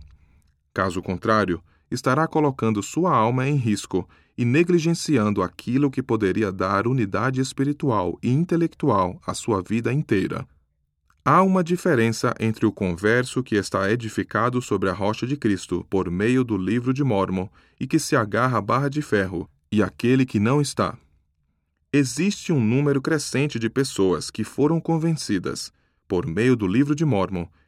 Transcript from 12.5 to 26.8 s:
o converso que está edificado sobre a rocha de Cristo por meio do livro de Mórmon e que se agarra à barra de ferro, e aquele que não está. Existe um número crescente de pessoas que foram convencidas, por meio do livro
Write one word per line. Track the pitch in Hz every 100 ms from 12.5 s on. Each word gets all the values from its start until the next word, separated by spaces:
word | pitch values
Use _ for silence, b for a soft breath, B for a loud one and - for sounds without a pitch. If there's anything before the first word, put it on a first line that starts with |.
| 110 107
o |
converso | - 95 85 107 120 127 127
que | 127 104
está | - 95 98
edificado | 113 110 - - 104 123 123
sobre | - 98 95
a |
rocha | 90 101 113 120
de | 143
Cristo | 110 95 - 87 -
por | 95 85
meio | 90 110 131 120
do | 98
livro | 92 120 123
de | 135
Mórmon | 135 98 92 92 98 b b b
e | 131
que | 160
se | - 139
agarra | 101 107 127 113
à |
barra | 101 123 139
de | 147
ferro, | - 101 92 87 - _ _
e | 107
aquele | 95 - 120 131 131
que | 107
não | 110 147
está. | 139 - 92 - _ _ _ _ _ _ _ _ _
Existe | 143 131 143 196 - -
um | 147
número | 110 127 143 139
crescente | 160 156 - 127 135 117
de | 110
pessoas | 135 135 - 95 78 -
que | -
foram | 104 - 147 165
convencidas, | - 165 165 160 - 95 - - - _ _ _ -
por | 90 82
meio | 85 127
do | 123 95
livro | 117